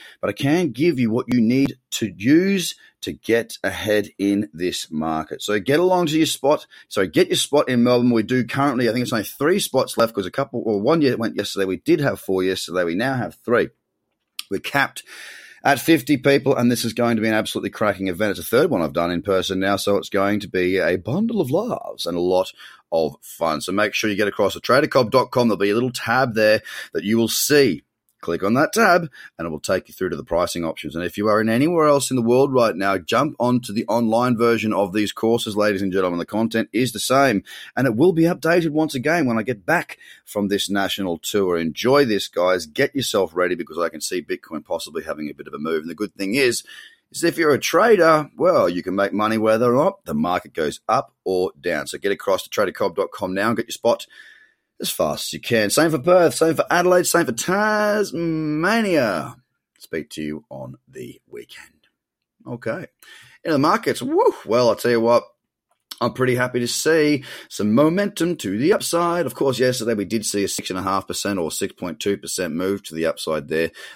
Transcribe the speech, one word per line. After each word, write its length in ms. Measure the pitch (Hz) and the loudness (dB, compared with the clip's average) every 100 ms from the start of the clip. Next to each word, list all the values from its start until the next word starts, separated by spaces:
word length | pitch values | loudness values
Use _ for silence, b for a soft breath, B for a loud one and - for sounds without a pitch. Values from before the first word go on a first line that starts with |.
| B B | B B
but 120 | 98 | -6
I 20 | |
can 400 | 104 139 165 170 | -2 0 2 0
give 260 | 120 170 131 | 0 0 2
you 120 | 117 | 0
what 160 | 117 - | 0 0
you 120 | 123 | 2
need 340 | 110 131 135 - _ | 2 2 0 -2 _
to 200 | - 107 85 | -6 -6 -2
use 580 | 110 160 190 196 165 - b b | 2 4 4 0 -2 -8 b b
to 100 | - | -12
get 460 | 73 - 113 113 - | -8 0 0 0 -6
ahead 460 | 95 92 101 104 104 - | -6 -4 0 0 0 -2
in 320 | 101 101 107 | 0 0 -2
this 360 | 78 90 80 - | -4 -4 -4 -6
market. 520 | 78 80 80 78 - | -6 -4 -4 -6 -8
So 180 | - 104 | -4 -2
get 180 | 95 147 | 0 2
along 280 | 180 180 170 | 2 2 2
to 100 | 156 | 0
your 80 | |
spot. 420 | 147 - 135 151 - B B | 0 0 0 0 -2 B B
So 180 | - 95 | -2 0
get 220 | 160 185 | 2 0
your 80 | - | 0
spot 320 | - 143 127 | 0 0 2
in 160 | 127 | 2
Melbourne. 280 | 120 123 123 | 4 4 4
We 100 | 117 | 2
do 240 | 107 127 117 | 2 -2 -2
currently, 420 | 139 143 123 117 | -2 0 0 0
I 40 | |
think 100 | 120 | 0
it's 100 | 120 | -2
only 140 | 113 - | -4 -6
three 320 | - 143 202 | -2 0 0
spots 400 | - 131 123 - | 0 -2 0 0
left 160 | 113 | 0
'cause 100 | 104 | 0
a 60 | 90 | -4
couple, 320 | - 139 120 | -4 -4 -4
or 160 | 110 101 | -2 0
one 220 | 110 165 | 2 4
ye-, 140 | 139 110 | 2 2
went 200 | 113 - | -2 -4
yesterday. 300 | 101 98 95 | -6 -2 -2
We 100 | 92 | -2
did 240 | - 170 | 2 2
have 180 | 135 98 | 2 -2
four 240 | - 95 | -2 0
yesterday. 420 | 92 92 - 87 | 0 -2 -4 -2
We 100 | 87 | -2
now 180 | 85 131 | -2 -2
have 240 | 127 90 - | -2 -4 -8
three. 240 | - 117 85 - _ _ _ _ _ - - | -2 0 0 -6 _ _ _ _ _ -18 -8
We're 100 | 95 | -8
capped 420 | - 139 135 - - B B B B B | -2 0 -2 -4 -18 B B B B B
at 160 | 131 135 | 0 2
fifty 380 | - 160 - 143 | 4 2 4 2
people, 400 | 139 139 135 127 | 4 2 2 2
and 160 | 120 | 2
this 140 | 117 117 | 2 -2
is 80 | |
going 220 | 110 120 110 | -2 0 0
to 40 | |
be 80 | 110 | 0
an 60 | |
absolutely 340 | 107 110 110 101 | 0 -2 -4 -6
cracking 400 | - 107 92 95 | -2 -2 0 -2
event. 220 | 87 107 | -2 -2
It's 100 | 87 | -2
a 20 | |
third 280 | 82 117 175 | 0 2 2
one 100 | 107 | 2
I've 140 | 78 | 0
done 160 | 82 85 | 0 -2
in 100 | 87 | -2
person 400 | 98 95 90 95 | 0 0 0 -2
now, 160 | 95 98 | 0 0
so 220 | - 101 | 0 -2
it's 100 | - | 0
going 320 | 98 98 104 | -2 0 -2
to 80 | 90 | -2
be 300 | 92 90 95 | -2 0 2
a 180 | 85 85 | 2 0
bundle 420 | 95 156 226 214 | -2 -2 -2 -2
of 120 | 123 | 0
laughs 560 | 156 240 139 - - 85 | -2 -2 -6 -8 -10 -6
and 100 | 85 | -2
a 40 | |
lot 300 | 90 92 92 - B B B | 2 2 0 -6 B B B
of 260 | 82 78 71 | -2 -2 -4
fun. 400 | - - 82 76 | -16 -4 -2 -2
So 100 | 82 | -4
make 220 | 98 104 | -2 -2
sure 160 | - 110 | -2 -2
you 80 | 98 | -2
get 100 | 104 | -2
across 280 | - 98 | 0 -2
to 60 | 87 | -2
trader 260 | - 127 151 | 0 2 2
cobb 240 | 139 113 | 2 2
dot 200 | 131 117 | 2 2
com. 180 | 123 120 | 2 2
There'll 100 | 98 | 2
be 100 | 101 | 2
a 60 | |
little 180 | 107 123 | 0 -2
tab 420 | 123 - 123 131 | -4 -2 0 0
there 280 | 107 107 107 - B B | 2 4 4 0 B B
that 100 | - | -6
you 140 | 92 113 | 0 2
will 100 | 113 | 2
see. 540 | - - 143 131 78 - _ _ _ | 0 2 4 4 0 -8 _ _ _
Click 200 | - 85 | -6 -2
on 100 | 95 | 0
that 220 | 123 127 | 2 2
tab, 360 | 214 214 175 165 B B - | 2 4 4 0 B B -10
and 80 | 82 | -8
it 40 | |
will 80 | 78 | -6
take 300 | - 95 - | -2 -2 -4
you 60 | |
through 160 | - 92 | -6 -6
to 60 | 82 | -6
the 60 | |
pricing 400 | - 85 87 87 | -4 -2 -2 -2
options. 320 | 80 - 78 | -6 -6 -10
And 80 | 78 | -8
if 140 | 87 - | -6 -2
you 120 | 107 | 0
are 120 | 107 | 2
in 80 | 110 | 2
anywhere 380 | 113 151 170 151 | 2 2 2 4
else 240 | 143 - | 2 2
in 60 | 131 | 0
the 60 | |
world 300 | 117 123 139 | 4 4 4
right 240 | 127 113 87 | 4 2 2
now, 220 | 98 95 | 0 -2
jump 360 | 80 113 151 - | 0 0 0 0
onto 320 | 123 123 123 | 0 0 0
the 140 | 104 - | -4 -2
online 500 | 117 113 113 123 113 | 0 2 2 2 2
version 380 | 117 113 107 | 2 2 0
of 180 | 117 98 | 0 0
these 180 | 104 101 | 0 -2
courses, 460 | - 113 117 113 104 | -2 0 0 0 0
ladies 240 | 104 98 | 0 0
and 100 | 98 | -2
gentlemen. 280 | 95 92 87 | 0 0 -2
The 80 | 85 | -4
content 420 | 104 113 113 107 | -2 0 -2 -2
is 220 | 107 127 | 0 -2
the 60 | 104 | -2
same, 440 | - 131 139 101 - B B | 0 2 4 2 -4 B B
and 120 | - 131 | -2 0
it 100 | 110 | 4
will 160 | 175 | 4
be 120 | 165 | 4
updated 480 | 165 160 160 180 165 | 2 2 0 2 2
once 220 | 147 156 | 0 -2
again 300 | 139 143 170 | -2 -2 0
when 140 | 131 113 | 0 0
I 40 | |
get 220 | 107 110 | -2 -4
back 320 | 90 165 - - B B B | 0 0 -2 -12 B B B
from 220 | 104 101 | -4 0
this 200 | 101 - | 0 0
national 480 | 101 95 - 95 85 | -2 -2 -2 -4 -6
tour. 400 | - 104 95 85 | -4 -2 0 0
Enjoy 480 | 82 73 117 143 | -2 -2 2 2
this, 240 | 135 101 - | 2 0 -2
guys. 380 | - 90 92 78 | 0 2 0 -2
Get 280 | - 139 | -2 -2
yourself 400 | 139 120 107 90 | -2 -2 0 0
ready, 200 | 85 90 | 0 -2
because 240 | 85 78 78 | -2 -6 -4
I 100 | 85 | -4
can 140 | 80 | -4
see 180 | - 92 | -6 -6
Bitcoin 460 | 78 90 - 78 - | -6 -8 -8 -12 -8
possibly 360 | 82 - 80 | -8 -6 -10
having 280 | 78 76 76 | -8 -8 -10
a 40 | |
bit 120 | 71 73 | -12 -14
of 80 | |
a 40 | 71 | -10
move. 220 | 78 80 | -4 -4
And 100 | 78 | -4
the 40 | |
good 200 | 80 104 | -8 -8
thing 200 | - 95 | -6 -4
is, 280 | 127 131 110 - B B B B | 0 0 -2 -8 B B B B
is 140 | - | -4
if 140 | 165 147 | -2 0
you're 160 | 156 | 2
a 40 | 135 | 0
trader, 720 | - 165 226 202 165 156 143 - | 2 2 4 6 6 4 0 -2
well, 320 | 170 156 90 | 2 4 2
you 140 | 87 | 0
can 120 | 90 | -4
make 200 | 95 98 | -2 -2
money 240 | 95 107 110 | 0 0 2
whether 360 | 110 110 123 | 2 4 4
or 80 | 123 | 2
not 220 | 175 - | 2 -2
the 80 | - | -4
market 400 | 76 82 90 71 | -2 0 -2 -4
goes 280 | - 76 71 - | -4 -4 -4 -2
up 240 | 120 - _ | -2 -2 _
or 280 | 92 92 90 71 | -2 0 -2 -4
down. 280 | 87 78 67 | -4 -4 -4
So 100 | 71 | -4
get 160 | 95 | -4
across 300 | 98 - 92 | -2 0 -2
to 80 | - | -2
trader 220 | - 95 | -2 -2
cobb 240 | - 98 87 | 0 -2 -2
dot 160 | 92 | -4
com 200 | - 95 | -4 -6
now 160 | 95 107 | -2 0
and 80 | 117 | -2
get 120 | - | -4
your 40 | |
spot 340 | - 117 107 - B B B B B B - | -2 0 0 -4 B B B B B B -12
as 60 | 208 | -8
fast 380 | - 80 71 - | -2 -2 -4 -8
as 80 | |
you 60 | 78 | -10
can. 280 | - 117 104 | -2 0 2
Same 220 | 147 160 | 2 2
for 80 | 151 | 2
Perth, 380 | 135 180 165 - | 4 6 6 4
same 180 | 165 | 2
for 100 | 147 - | 2 0
Adelaide, 360 | 170 175 180 180 | 2 4 4 4
same 200 | 170 151 | 2 0
for 60 | |
Tasmania. 2000 | 117 - 196 214 214 208 208 185 170 170 160 156 151 175 226 208 160 117 87 65 - _ _ _ _ | -2 -2 0 0 0 0 0 -2 -4 -2 -2 -2 -2 0 0 2 2 2 0 -4 -12 _ _ _ _
Speak 300 | - 82 76 | -10 -8 -8
to 100 | - | -8
you 240 | 76 76 - | -8 -8 -12
on 280 | 69 64 65 _ | -16 -14 -18 _
the 320 | 67 60 - _ | -16 -16 -18 _
weekend. 600 | - - - - _ _ _ _ _ _ _ 127 | -18 -18 -20 -20 _ _ _ _ _ _ _ -14
Okay. 400 | 123 113 160 - _ B B B B | -10 -8 -8 -10 _ B B B B
In 80 | - | -2
the 60 | 147 | 2
markets, 420 | 151 220 220 - | 2 2 0 -2
woo, 320 | 254 330 480 - - | 0 2 2 0 0
well, 240 | 117 120 | 4 4
I'll 60 | 101 | 2
tell 160 | 120 | 2
you 80 | 117 | 2
what, 220 | 113 120 - _ _ _ _ _ - - | 4 4 2 _ _ _ _ _ -20 -6
I'm 140 | 120 | -4
pretty 220 | 120 127 123 | 0 0 0
happy 240 | 123 123 | 0 -2
to 60 | 120 | -2
see 580 | - 160 160 151 143 - B B | -2 2 2 2 0 -4 B B
some 240 | - 104 | -4 2
momentum 640 | 113 151 180 202 - 170 170 | 4 4 2 -2 -2 -2 -2
to 200 | 101 101 | -4 0
the 160 | 151 | 2
upside. 540 | 226 - 165 175 175 143 | 0 0 0 0 0 -2
Of 80 | |
course, 240 | - 139 123 | -2 0 2
yesterday 340 | 127 127 113 | 0 0 -2
we 140 | 110 98 | -2 -2
did 180 | 110 | -4
see 200 | 104 101 | -2 -2
a 40 | 95 | -2
six 220 | - - | -4 -6
and 80 | 92 | -6
a 40 | |
half 240 | 95 95 - | -2 -2 -2
percent 320 | 87 101 98 | -6 -4 -2
or 120 | 78 | -4
six 240 | - 98 | -4 -6
point 260 | - 90 80 | -6 -10 -6
two 160 | 101 101 | -4 -4
percent 380 | 80 - 87 | -4 -6 -4
move 280 | 78 95 98 | -2 -2 -4
to 100 | - | -6
the 100 | 80 | -4
upside 440 | 80 - - 78 73 | -2 -2 -4 -6 -2
there. 240 | 78 82 - B | -2 -2 -4 B